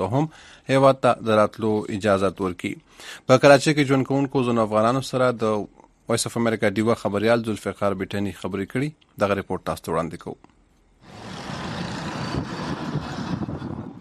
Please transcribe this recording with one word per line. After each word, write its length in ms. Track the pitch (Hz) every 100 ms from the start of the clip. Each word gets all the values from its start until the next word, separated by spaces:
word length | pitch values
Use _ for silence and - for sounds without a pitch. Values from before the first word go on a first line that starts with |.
ته 20 | 95 131
هم 100 | 156 - - - -
هیواد 220 | 135 135 131
ته 60 | 123 113 110
د 20 | 107
راتلو 320 | 104 - 110 107 -
اجازت 360 | 107 104 98 95
ورکړي. 420 | 85 92 87 104 - - - - - -
په 60 | 131
کراچۍ 300 | 143 139 160 151
کې 120 | 131
ژوند 160 | 135 123
کوونکو 320 | 139 135 139 120
ځینو 120 | 117
افغانانو 380 | 107 107 113 131 127
سره 180 | 131 127 113
د 40 | 110 107 - - - _ -
وایس 160 | 117 -
اف 60 | 120
امریکا 280 | 117 110 107 101
ډیوه 180 | 110 110
خبریال 380 | 104 98 110 120 113
ذوالفقار 460 | 101 101 - 101 95
بیټني 320 | 95 101 101 -
خبرې 240 | 92 98 95
کړي. 160 | 127 147 - _ -
دغه 120 | 101 98
رپورټ 220 | - 90 90
تاسو 120 | 80
ته 60 | -
وړاندې 240 | 80 82 85
کوو. 140 | - - - _ _ _ _ _ - - - - - - - - - - - - - - - - - - - 151 - - - - - - - - - -